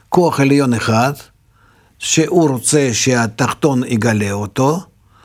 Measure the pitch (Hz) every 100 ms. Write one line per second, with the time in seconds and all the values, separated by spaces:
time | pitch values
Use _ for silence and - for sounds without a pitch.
0 | _ 180 165 - 135 143 131 117 113 110
1 | 131 143 - _ _ _ _ _ _ _
2 | - 160 156 170 151 127 - 151 135 107
3 | 135 123 113 - 127 - 156 127 127 113
4 | 113 107 101 101 101 - 135 170 - _
5 | _ _